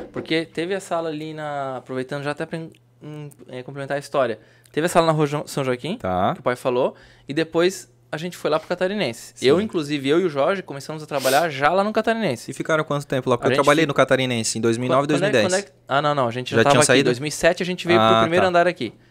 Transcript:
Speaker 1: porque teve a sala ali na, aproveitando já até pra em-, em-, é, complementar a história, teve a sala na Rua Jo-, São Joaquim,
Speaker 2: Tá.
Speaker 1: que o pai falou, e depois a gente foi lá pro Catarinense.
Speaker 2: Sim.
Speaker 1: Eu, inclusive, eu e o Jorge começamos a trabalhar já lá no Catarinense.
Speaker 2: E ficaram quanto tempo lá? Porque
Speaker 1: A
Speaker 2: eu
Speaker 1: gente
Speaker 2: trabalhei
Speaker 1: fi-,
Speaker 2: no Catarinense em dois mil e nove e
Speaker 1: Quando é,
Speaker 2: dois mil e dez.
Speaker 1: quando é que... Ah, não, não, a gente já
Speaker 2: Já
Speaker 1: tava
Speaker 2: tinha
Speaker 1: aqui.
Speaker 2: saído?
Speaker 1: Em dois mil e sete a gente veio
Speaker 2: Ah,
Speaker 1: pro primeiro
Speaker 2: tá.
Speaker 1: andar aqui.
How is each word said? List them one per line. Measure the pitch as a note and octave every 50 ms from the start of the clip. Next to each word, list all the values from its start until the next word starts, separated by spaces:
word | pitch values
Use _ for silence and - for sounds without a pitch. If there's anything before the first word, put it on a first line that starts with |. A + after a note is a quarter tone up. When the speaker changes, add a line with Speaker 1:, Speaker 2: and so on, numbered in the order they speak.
| - -
Speaker 1:
porque | - E3 - - D#3+ D#3+ D#3+
teve | - - - E3 F3 G3
a | F#3+
sala | F#3 - F3+ E3 E3 D#3+
ali | D3+ D3+ D#3 D#3
na, | D#3 D#3 D3+ D3 D3 C#3+ C3+ C3+ C3 B2
aproveitando | - - C3 B2+ C3 C3 D3 C#3+ C#3
já | C#3+
até | D3 - E3
pra | D#3+ - E3
em-, | D#3+ D#3+ - _ _ _ _ _ -
em-, | D3+ D3+ D3+ D3+ C#3+ - - - -
é, | C3 B2+
complementar | B2 - C#3 C#3+ C#3 C3+ C#3+ C#3+
a |
história, | C#3+ - - D3 C3 A#2 G#2+ - - _ _ _ _ _
teve | - D#3 D#3
a | F3
sala | - F3+ E3
na | E3
Rua | D#3 D3+ D3+ C#3+
Jo-, | D3 D3 -
São | - - D3+ C3+
Joaquim, | C3 B2 A#2+ - D3 G#3+ C4
Speaker 2:
Tá. | - F#2 F2+ F2+ F#2+ A#2 E3
Speaker 1:
que | -
o | -
pai | C3 B2
falou, | - - C3+ B2 B2 C#3+ G#3 - - - - - _ _ -
e | C#3
depois | D#3 D#3+ D#3+ - E3 F3 F#3 F#3 - - - _ _ _ _
a | - D3+
gente | D#3+ F3+ -
foi | - - D#3
lá | D3+ D#3+
pro | - -
Catarinense. | F3+ E3+ F3+ F#3 G3+ G#3+ F3+ B2 A#2 - - - -
Speaker 2:
Sim. | - -
Speaker 1:
Eu, | B2 D3 F3+
inclusive, | A3 G#3+ - F3 D3+ C#3+ D3+ D3 C3 C3+
eu | D3+ F3
e | F#3+
o | E3+
Jorge | D3 C#3 C#3 E3 G3 F#3+ F3
começamos | - C#3+ C#3 - - D#3 D#3 D3+
a |
trabalhar | - D#3 C#3 C3 C3 C3 D3 E3+ E3+
já | C#3+ C3+ C#3+ D3+
lá | F3 F#3+ G3
no | G#3+ G#3+
Catarinense. | A3+ A3 A#3+ A3+ A3+ A3 E3+ B2 - - -
Speaker 2:
E | C3
ficaram | - D#3 - D#3+ D#3 D3+
quanto | - D3 C#3+ C#3+
tempo | - C#3+ C3 B2 C3
lá? | B2+ A#2+
Porque | - -
Speaker 1:
A |
Speaker 2:
eu | B2
Speaker 1:
gente | C#3+ C#3
Speaker 2:
trabalhei | C#3+ D3 D#3+ E3
Speaker 1:
fi-, | D3
Speaker 2:
no | C3+
Catarinense | - C3 - C3+ B2+ C3 B2+ B2 A#2 A2 - - A2+
em |
dois | A2+ A#2 A#2 A#2
mil | B2+ B2+
e |
nove | B2+ C3 C#3+
e | D3
Speaker 1:
Quando | D3+
é, | C#3+
Speaker 2:
dois |
mil | F#3 G#3
e | G#3
dez. | G#3+ G#3 F#3 F3+
Speaker 1:
quando | G3
é |
que... | G3 - - _ _ -
Ah, | B2 C#3
não, | D3+ D3 D3
não, | C#3+ B2+ A#2
a |
gente | A2+ B2+ B2 -
já | - A2+
Speaker 2:
Já | A2+
Speaker 1:
tava | C#3+
Speaker 2:
tinha | C#3+ D3+
Speaker 1:
aqui. | D3+ -
Speaker 2:
saído? | B2+ C3
Speaker 1:
Em | C#3 B2+
dois | A#2+ A#2+
mil | D3 D3+
e |
sete | - - - E3 F3+ -
a | F#3+
gente | E3+ F3+ - -
veio | E3+ F3 A2
Speaker 2:
Ah, | A2 A2+ A2+
Speaker 1:
pro | A2+
primeiro | A2+ E3 E3+ F3+ F#3+
Speaker 2:
tá. | F#3
Speaker 1:
andar | F3 F3 F3 F3+
aqui. | E3+ - B2+ G2+ - - _ _